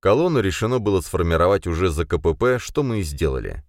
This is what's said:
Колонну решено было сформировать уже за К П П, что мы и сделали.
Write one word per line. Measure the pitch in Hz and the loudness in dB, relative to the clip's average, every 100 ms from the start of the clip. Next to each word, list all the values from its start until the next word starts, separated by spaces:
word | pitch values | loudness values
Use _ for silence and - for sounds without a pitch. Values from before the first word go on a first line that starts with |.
Колонну | 95 113 175 147 | 4 2 4 2
решено | 98 87 113 127 | 0 -2 -2 0
было | 104 98 | 2 0
сформировать | 82 85 85 82 87 101 90 | 0 -2 0 2 4 2 0
уже | 82 90 | 0 0
за | 80 80 | 0 -2
К | 85 | -2
П | 85 | -2
П, | 78 123 123 | 0 0 0
что | - - | -2 -4
мы | 139 107 | -2 -2
и | |
сделали. | 85 73 78 65 50 50 | -4 -2 -2 -2 -8 -12